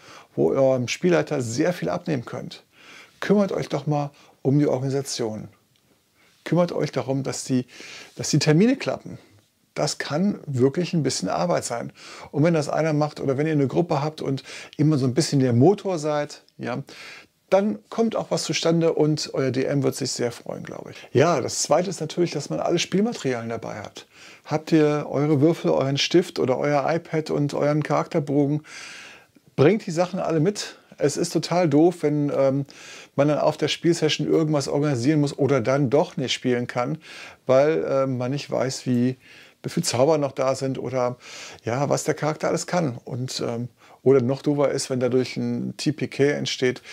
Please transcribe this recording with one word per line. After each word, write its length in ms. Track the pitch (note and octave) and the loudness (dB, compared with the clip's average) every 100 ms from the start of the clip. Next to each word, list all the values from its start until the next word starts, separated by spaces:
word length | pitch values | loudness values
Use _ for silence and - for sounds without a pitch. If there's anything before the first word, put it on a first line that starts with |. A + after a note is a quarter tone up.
| - - - | -20 -20 -12
wo 180 | - D#3 | -2 0
ihr 80 | - | 4
eurem 260 | C3 C3 A#2+ | 2 2 -2
Spielleiter 540 | - F3+ E3 D3+ D3 | -2 2 2 0 -4
sehr 320 | A#2 A#2 E3+ | -4 -2 -2
viel 160 | F3 E3+ | -2 -4
abnehmen 380 | F3 F3 F3 A#2+ | -4 -4 -6 -6
könnt. 360 | - - - _ _ - - - _ | -12 -12 -16 _ _ -20 -20 -20 _
Kümmert 300 | - G3+ G3 | 2 2 2
euch 200 | - - | -2 -4
doch 160 | D3 D3+ | -4 -2
mal 240 | D3 C#3+ - - _ | -2 -4 -10 -20 _
um 160 | C#3+ C#3+ | 2 2
die 80 | D3 | 2
Organisation. 840 | B2+ C3+ C3+ C#3 - A2+ G#2+ G2+ _ _ _ _ _ _ _ _ _ | 0 -2 -4 -4 -4 -4 -6 -12 _ _ _ _ _ _ _ _ _
Kümmert 280 | - E3 F3 | -2 0 0
euch 200 | - C#3+ | 0 -4
darum, 300 | C#3 A#2+ C3+ | -4 -4 -4
dass 220 | C3+ B2+ | -4 -8
die, 200 | - C3 A#2+ - - - - - | -2 -2 -2 -12 -18 -18 -18 -12
dass 120 | B2+ | -2
die 100 | D#3 | 0
Termine 380 | D#3 D#3 A3+ C#4 | 4 4 4 2
klappen. 400 | - - F3 - - _ _ _ _ | -2 -6 -10 -16 -18 _ _ _ _
Das 240 | - D3 - | -4 -4 -4
kann 440 | - C#3+ G3+ - | -6 -2 -2 -2
wirklich 480 | - C3 C3 C#3 F3 | -6 2 2 2 -2
ein 100 | E3+ | 0
bisschen 280 | C3+ - - | 0 -2 -4
Arbeit 340 | D#3 F3 D#3 | -2 0 -2
sein. 260 | - A#2+ C#3 - - - - | -2 -8 -8 -14 -20 -20 -8
Und 120 | D3 | 0
wenn 80 | D#3+ | 2
das 160 | D#3+ C#3+ | 2 0
einer 240 | D3+ D#3+ | 0 0
macht 260 | D3+ D3 - | 0 -2 -2
oder 200 | C3+ C3 | -4 -2
wenn 80 | D#3 | 0
ihr 80 | |
eine 120 | D3+ C3+ | 2 2
Gruppe 360 | C#3 E3+ D3+ | 0 0 0
habt 180 | D3+ D#3 | -2 -4
und 220 | - C3+ - - - - | -6 -6 -8 -18 -16 0
immer 220 | D3 D3+ | 2 4
so 80 | C3 | 2
ein 80 | |
bisschen 260 | A#2+ D#3 C#3+ | 0 0 2
der 140 | C3 | 4
Motor 440 | A#2+ D3 G3+ G3 F3 | 6 6 6 0 -4
seid, 440 | D3+ D3 D3 - _ - | -2 -2 -4 -10 _ -12
ja, 240 | A#2+ C3 C3+ - - - - _ _ | -8 -8 -10 -18 -18 -20 -20 _ _
dann 300 | F#3+ G#3 G#3 - | 2 2 -4 -8
kommt 260 | - A3+ - | -2 0 0
auch 160 | E3+ | -2
was 100 | E3 | -4
zustande 500 | - D#3 E3 E3+ E3 | -2 -2 2 2 2
und 380 | - D3+ D3+ - | 2 2 2 -2
euer 200 | - C3+ | -2 -2
D 100 | A#2+ | 0
M 200 | - C#3+ | 0 0
wird 100 | C3 | 0
sich 160 | - B2+ | -2 -4
sehr 220 | - A#2+ | -2 -4
freuen, 320 | - - - | -6 -12 -10
glaube 260 | - - - | -10 -12 -14
ich. 180 | - - | -18 -2
Ja, 280 | A#2+ D#3+ D3+ | 4 4 4
das 220 | A#2 - | 0 -4
Zweite 260 | - D3 F#3 | 0 2 0
ist 120 | F3 | -6
natürlich, 320 | D3+ - E3+ | -6 -2 -2
dass 180 | D3+ - | -2 -6
man 80 | D#3 | -4
alle 220 | - E3 | 0 0
Spielmaterialien 680 | - F#3 A3 A3+ C3+ A#2+ A#2 | 0 0 0 -2 -4 -4 -4
dabei 280 | A#2 A2+ G#2+ | -8 -8 -10
hat. 320 | G2+ - - - - - | -12 -16 -20 -20 -20 -20
Habt 280 | - D3+ D#3 | -4 -4 2
ihr 340 | E3 D3+ D3 D3 | 4 4 2 -2
eure 320 | C3+ D3 D3 | 0 2 4
Würfel, 300 | D#3 D#3 E3 | 4 4 0
euren 260 | D#3 C3+ C#3 | 2 0 0
Stift 440 | - F3 F3+ - | 2 2 2 -2
oder 180 | D3 C3 | 0 0
euer 260 | C#3+ D3 C3+ | 2 0 0
iPad 380 | E3 E3+ D#3+ D#3 | -2 -2 -4 -2
und 240 | D#3+ C#3+ | -2 0
euren 300 | - C#3+ D3+ | 0 0 0
Charakterbogen, 800 | D3 D3 D#3+ E3+ C#3+ C#3 C#3 D3 - - - - - - _ _ _ | 0 0 0 -2 0 2 2 0 -6 -16 -18 -18 -20 -20 _ _ _
bringt 320 | - C#3+ G#3+ G#3 | 4 6 6 0
die 60 | |
Sachen 260 | D#3+ F3+ F#3 | -2 -2 -2
alle 220 | - D#3+ | 0 2
mit. 360 | E3 G3+ - - _ - | 2 0 -8 -14 _ -2
Es 180 | D3 E3+ | -2 0
ist 160 | E3+ | -2
total 360 | E3+ - E3+ F3 | -2 0 2 4
doof, 300 | C#3+ F3 F3 | 6 4 4
wenn, 320 | D3+ D3 C#3+ | 0 0 0
ähm, 320 | C3 C3+ C#3 C#3 - - - - | 2 2 2 -4 -12 -20 -20 -8
man 140 | - C#3+ | 0 2
dann 100 | C#3+ | 4
auf 180 | D3+ D3+ | 0 0
der 120 | D3 | -2
Spielsession 580 | - E3+ E3 D#3 - D#3 | 0 0 2 2 0 2
irgendwas 400 | D#3 D#3 D3+ C#3 | 2 2 0 0
organisieren 540 | C#3+ D3 B2+ B2 D#3 | 0 0 2 2 2
muss 180 | C#3+ - | 2 0
oder 220 | C3 C#3 | 2 2
dann 280 | A2+ C#3 C3+ | 2 2 4
doch 280 | C#3 F3+ - | 2 2 -2
nicht 160 | B2 | -4
spielen 340 | - C3 A#2+ B2 | -2 0 0 -2
kann, 320 | B2+ B2 D#3 - - - - - | -2 -2 -4 -10 -18 -18 -12 2
weil, 400 | C3 D3+ D#3+ D#3 | 4 6 2 0
ähm, 300 | C3+ C3+ B2+ | 0 0 -2
man 140 | B2 | -4
nicht 180 | C#3+ - | -4 -4
weiß, 360 | B2+ B2+ C3 - | -2 -2 -4 0
wie, 320 | B2 B2 C3 - - - _ | 2 2 -2 -12 -20 -20 _
wie 60 | B2 | -6
viel 160 | - | -4
Zauber 340 | - A2+ C#3 D#3 | -2 2 4 4
noch 140 | C#3 | 0
da 240 | B2 C3 C3 | -2 -2 0
sind 220 | C3+ C3 | -2 -4
oder, 380 | B2+ B2+ B2 B2+ - - - - | -4 -2 -2 -4 -14 -18 -18 -10
ja, 240 | - A#2+ C#3 | -4 -2 0
was 140 | C3+ | 0
der 120 | - | 0
Charakter 340 | D3 D3+ D#3 F3+ | -2 -2 -2 -2
alles 180 | F3+ - | -2 -2
kann. 320 | F3+ D#3 A#2+ | -2 -2 -4
Und, 360 | - B2 B2+ - B2 | -8 -8 -6 -6 -6
ähm, 220 | A#2 B2 - - - | -6 -8 -12 -20 -2
oder 160 | B2+ C3+ | 4 4
noch 220 | A#2+ C3+ | 4 0
doofer 280 | - C#3+ C#3 | -2 2 0
ist, 180 | C#3 - | 0 -4
wenn 120 | B2+ | -2
dadurch 360 | B2 B2+ B2 - | 0 0 0 -4
ein 400 | A#2+ A#2+ B2+ - | -4 -4 -6 -4
T 140 | D#3 | -4
P 160 | C#3+ C3 | -2 -6
K 240 | - C#3+ | 0 0
entsteht, 500 | C#3+ C3 - B2+ B2 - | 2 -4 -2 -2 -2 -10